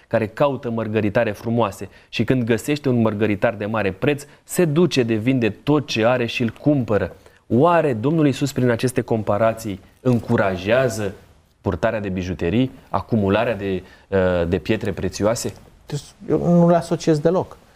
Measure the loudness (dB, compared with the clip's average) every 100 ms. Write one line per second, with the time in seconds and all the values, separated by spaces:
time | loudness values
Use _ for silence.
0 | -4 -2 -2 0 -2 -2 -6 -4 -2 0
1 | 0 0 0 -4 -2 0 0 -4 -16 -18
2 | _ -4 0 0 2 0 0 -2 0 2
3 | 2 0 -2 2 0 -2 -4 -2 -2 -2
4 | -2 -2 -8 -20 -8 -2 2 2 2 2
5 | 0 0 0 0 0 -2 0 0 0 0
6 | 2 2 -2 -2 -4 -2 0 0 2 0
7 | 0 -8 -20 _ -2 2 4 4 2 0
8 | 0 2 2 2 -2 0 0 2 0 -2
9 | -2 -2 0 2 2 0 -8 -10 -12 _
10 | 0 0 2 2 2 0 2 2 2 -2
11 | -6 -8 -20 _ _ _ -4 -2 -2 -2
12 | -4 -4 -4 -4 0 0 0 -4 -6 -6
13 | -2 0 2 0 0 -4 -4 -6 -8 -20
14 | -2 0 2 2 0 -2 0 -2 -2 -4
15 | -6 -2 -2 0 -6 -12 -20 _ -12 -12
16 | -12 _ -4 -2 2 4 6 4 0 -2
17 | 0 2 2 0 -4 -12 _